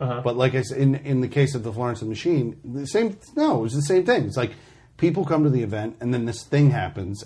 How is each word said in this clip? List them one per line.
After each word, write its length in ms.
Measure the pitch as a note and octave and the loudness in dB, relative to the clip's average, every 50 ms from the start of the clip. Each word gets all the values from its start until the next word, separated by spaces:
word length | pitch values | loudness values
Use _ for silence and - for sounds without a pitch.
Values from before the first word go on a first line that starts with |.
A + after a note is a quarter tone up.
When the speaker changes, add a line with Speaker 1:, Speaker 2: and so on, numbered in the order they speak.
Speaker 1:
Uh-huh. 200 | C#3+ B2+ B2 A#2+ B2+ | -4 -4 -4 -2 -2
Speaker 2:
But 140 | B2 A#2+ | -2 0
like 180 | A#2+ B2+ C3 B2+ | 2 2 2 2
I 60 | C3 A#2 | 0 -4
said, 160 | G#2+ C3 B2+ | -4 -2 2
in, 180 | C#3 C3+ C3+ | 2 2 2
in 240 | C#3+ C#3+ C#3 C3+ B2+ | 2 -2 -2 -2 0
the 80 | B2+ A#2 | 0 0
case 260 | - C#3+ C#3 C#3 C#3+ | 2 2 2 2 0
of 80 | B2+ G#2+ | -2 -6
the 100 | A#2 G#2 | -6 -6
Florence 300 | A2+ B2 B2 A#2 G#2 A2+ | -4 -4 -4 -4 -4 -6
and 60 | A2 | -8
the 40 | A2 | -6
Machine, 460 | - - F3 F3 D3 A#2+ A#2 A2 - - | -4 -2 0 0 0 0 -2 -6 -10 -12
the 220 | A#2 A#2+ C#3 C#3+ | -10 -10 -8 -6
same, 300 | C#3+ - G#3 A#3 A3+ G3 - - - - | -2 0 0 0 0 -2 -6 -14 -8 -2
no, 220 | D4+ D4+ D#4 A3 A#2+ | 0 0 2 2 0
it 40 | A2+ | 0
was 100 | A2+ A#2 | -2 -2
the 100 | D3 D3 | -2 0
same 220 | - F#3+ F#3 F3+ | 2 4 2 4
thing. 200 | G3+ B3 G#3 C3 | 4 2 2 2
It's 120 | G2+ G2 | -2 -2
like, 160 | C3 B2 A2+ - - - - - _ _ _ _ | -2 -4 -4 -4 -8 -20 -20 -20 _ _ _ _
people 280 | - - F3 E3 F#3 F#3 | 0 0 2 2 2 0
come 200 | C#3+ E3 D#3 D3+ | 0 2 4 4
to 60 | D3 | 4
the 120 | B2+ B2 A#2 | 4 2 0
event, 340 | G2+ G#2 G#2+ G#2+ A#2 A2+ - | -2 -4 -4 -6 -6 -8 -6
and 120 | - B2 B2 | -4 -2 -2
then 120 | B2 A#2 | 0 -2
this 160 | A#2 A2 - - | -4 -4 -8 -6
thing 280 | - - C#3+ D3 C#3 | 0 2 4 6 6
happens, 520 | B2 A2+ F#2+ F2+ - - F#2+ F2+ G2+ G2+ - | 4 2 -2 -4 -6 -6 -8 -8 -8 -10 -10